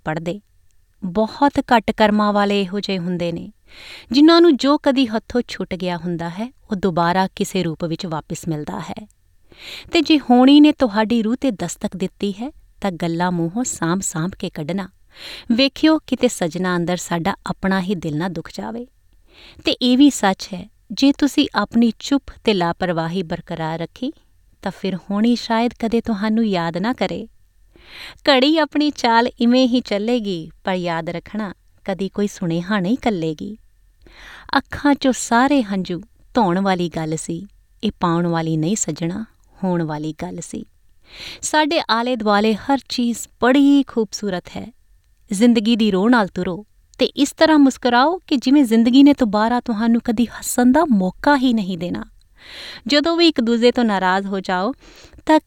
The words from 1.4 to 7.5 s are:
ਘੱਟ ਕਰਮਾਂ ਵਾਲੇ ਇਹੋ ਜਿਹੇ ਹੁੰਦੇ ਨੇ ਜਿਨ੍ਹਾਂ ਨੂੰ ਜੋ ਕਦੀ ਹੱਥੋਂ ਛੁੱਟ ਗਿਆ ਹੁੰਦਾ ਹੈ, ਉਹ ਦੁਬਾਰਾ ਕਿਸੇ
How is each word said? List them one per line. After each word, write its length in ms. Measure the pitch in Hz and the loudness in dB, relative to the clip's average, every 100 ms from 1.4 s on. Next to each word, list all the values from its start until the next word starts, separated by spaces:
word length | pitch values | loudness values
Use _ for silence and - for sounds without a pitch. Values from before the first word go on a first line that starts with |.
| 285 - | 0 0
ਘੱਟ 320 | - 233 - | 0 0 0
ਕਰਮਾਂ 420 | - 214 214 208 | 0 2 2 0
ਵਾਲੇ 280 | 208 202 202 | 0 0 0
ਇਹੋ 180 | 185 202 | -2 -6
ਜਿਹੇ 180 | 196 190 | -6 -6
ਹੁੰਦੇ 340 | 175 175 175 | -4 -4 -4
ਨੇ 200 | 165 185 _ _ - - - - | -6 -12 _ _ -20 -20 -20 -2
ਜਿਨ੍ਹਾਂ 300 | 254 320 339 | 4 6 8
ਨੂੰ 160 | 339 254 | 6 4
ਜੋ 200 | 269 294 | 2 2
ਕਦੀ 300 | 285 262 240 | 2 2 0
ਹੱਥੋਂ 340 | 220 - 247 - | -2 -4 -4 -4
ਛੁੱਟ 280 | - 185 180 | -8 -8 -6
ਗਿਆ 220 | 180 175 | -6 -6
ਹੁੰਦਾ 320 | 175 170 170 | -6 -6 -6
ਹੈ, 240 | 175 247 _ - | -8 -10 _ -8
ਉਹ 40 | 190 | -4
ਦੁਬਾਰਾ 520 | 196 165 170 185 190 | -2 0 0 2 0
ਕਿਸੇ 360 | - 196 | -2 -4